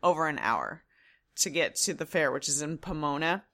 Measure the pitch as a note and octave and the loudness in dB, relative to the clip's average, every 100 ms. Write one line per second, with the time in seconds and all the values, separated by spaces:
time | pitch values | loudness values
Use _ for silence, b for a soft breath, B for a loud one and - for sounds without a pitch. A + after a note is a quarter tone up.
0 | F3+ D#3+ D#3+ C#3+ G#2+ G2+ A1+ E3 _ b | 2 4 2 0 0 0 0 -8 _ b
1 | b b b - - D#3 D#3+ - - E3 | b b b -4 -2 2 0 0 -2 -2
2 | D#3+ D#3+ C#3+ C3+ - - D3+ E3 F#3 D#3+ | -2 0 2 0 -2 -2 -2 -6 -8 -4
3 | D3 C#3+ D#3+ F#3+ - | -2 0 0 -2 -4